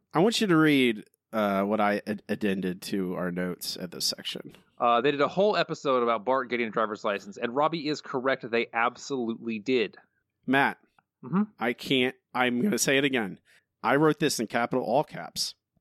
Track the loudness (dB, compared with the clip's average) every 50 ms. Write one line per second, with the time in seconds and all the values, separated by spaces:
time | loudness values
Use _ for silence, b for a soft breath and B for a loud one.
0 | _ _ 0 2 2 2 2 2 2 4 4 4 6 6 6 4 4 4 2 -2
1 | -8 _ _ _ _ _ -2 0 0 2 2 2 0 0 0 2 2 2 0 0
2 | -2 -6 -8 -8 _ -6 -6 -2 0 -2 -2 0 -2 -4 -4 -6 -8 -6 -4 -4
3 | -2 -4 -4 -4 -4 -4 -4 -4 -4 -6 -6 -8 -8 -10 -8 -8 -10 -12 -8 -4
4 | -4 -4 -4 -4 -8 -10 -10 -10 -12 -14 -18 -20 _ _ _ 0 2 2 2 4
5 | 2 2 2 2 0 0 2 2 2 2 4 2 0 -2 -4 -6 0 0 2 2
6 | 2 2 0 -2 0 0 0 0 0 -2 -2 -2 -2 -2 0 -2 -2 -2 -2 -4
7 | -2 -2 -2 -2 -6 -10 -10 -6 -6 -4 -2 0 0 0 -2 -2 -4 -4 -4 -4
8 | -6 -6 -6 -2 0 0 -2 -2 -4 -2 -2 -2 -2 0 0 0 0 0 -2 -4
9 | -10 -6 -4 -4 -4 -4 -6 -6 -6 -8 -8 -6 -2 0 0 2 0 -2 -4 -14
10 | _ _ _ _ _ _ _ _ _ 0 2 2 2 2 0 _ _ _ _ _
11 | _ _ _ _ -12 -2 0 0 0 0 _ -4 -2 -2 -2 -4 -2 0 2 2
12 | 2 2 -2 _ _ _ -2 0 0 2 2 2 2 2 2 0 2 2 2 2
13 | 2 2 0 0 -2 -2 -8 -12 b b b b b b _ _ 0 2 4 6
14 | 6 4 4 4 0 0 0 -2 -4 -2 -2 -2 -2 0 -2 -2 -2 2 0 0
15 | 0 0 -8 -14 -14 -10 -8 -6 -6 -6 -8 _ _ _ _ _